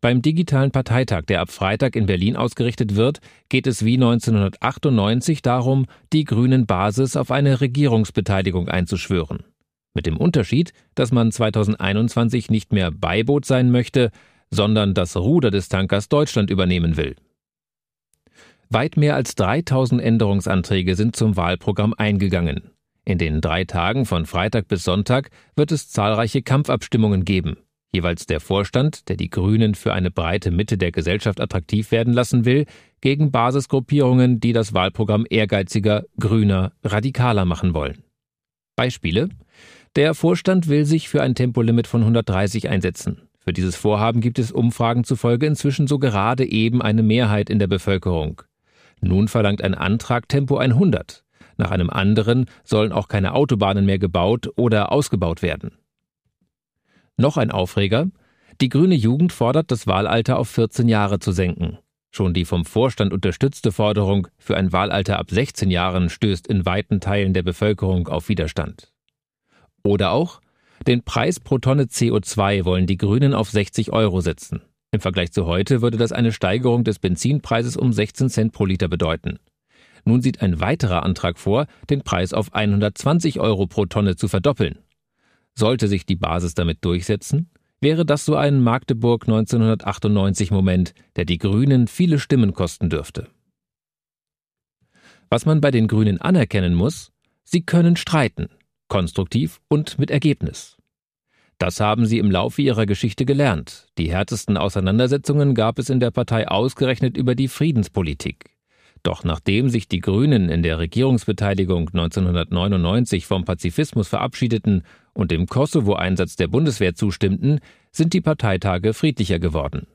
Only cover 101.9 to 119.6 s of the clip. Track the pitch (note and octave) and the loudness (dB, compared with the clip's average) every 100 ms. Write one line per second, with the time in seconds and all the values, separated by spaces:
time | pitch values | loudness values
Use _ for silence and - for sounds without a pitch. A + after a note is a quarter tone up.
101.9 | G#2+ A2+ A2+ G#2 F#2 A#2 - C#3+ A2+ G#2+ | 2 2 2 2 0 0 0 0 0 0
102.9 | G2+ A#2+ - B2+ C#3 C#3+ E2+ C2+ - _ | 0 -2 -4 -2 2 2 0 -4 -18 _
103.9 | - E2 F2 G2+ A2+ - G2 F#2+ G2+ F#2+ | -6 -2 -2 -2 -6 -2 0 0 -2 0
104.9 | G#2 B2+ C#3+ - D3 C#3+ A#2+ A2 A#2+ B2 | 2 2 0 0 0 2 2 0 -2 -2
105.9 | C3 B2 A#2+ B2 G2+ - G2 B2 - C3 | 0 0 -2 -2 -2 0 0 0 0 -2
106.9 | B2 C3 - B2+ B2+ C3+ - D#3 C3 G2 | 0 -2 0 -2 0 -2 -2 0 0 0
107.9 | - E2+ C#2+ - - - _ _ _ _ | -2 -4 -4 -8 -10 -18 _ _ _ _
108.9 | _ - F2+ E2+ E2 - G2+ C3 A#2+ - | _ -6 -4 -4 -4 -2 0 0 -2 -4
109.9 | F#2 F2 G2 C#3+ C3 F2+ D#2 E2 D#2+ E2 | -6 -2 0 2 2 2 0 0 -2 -4
110.9 | A2+ C3+ B2 - G#2 G2+ G2 F#2 F2+ D#2+ | 0 2 0 0 -2 -2 0 0 -2 -2
111.9 | F2 E2+ G#2 F#2 F2 E2 F2 F#2 G2 E2+ | -2 -2 -2 0 0 -2 -2 0 0 0
112.9 | G#2 B2 F#2+ - F#2+ F2+ F2+ F2+ E2+ D3+ | 0 0 -2 -2 -4 -2 -4 -4 -2 -4
113.9 | - G2+ F#2+ B2+ - B2 A2+ G#2+ G2 - | -2 -4 -4 -4 -4 -2 0 0 0 -2
114.9 | - _ - F#2 E2 F2+ - D3+ E3 G#2 | -20 _ -6 -2 -2 -2 0 0 0 0
115.9 | G2+ F2+ F#2 F2+ - E2+ G2+ D#3 A2+ F#2 | 0 0 -2 -4 -2 -2 0 0 0 -2
116.9 | E2+ G#2+ - G2+ F#2+ C3 D3+ - _ _ | 0 -4 -2 -2 0 0 -2 -4 _ _
117.9 | - E3 F#3 E3 D#3 A2+ F#2+ G2+ F2+ G2+ | -2 0 0 0 -2 0 0 0 0 0
118.9 | A2 D#3 C3+ F#2+ F2+ E2+ D#2 | 0 -2 0 -2 0 0 -2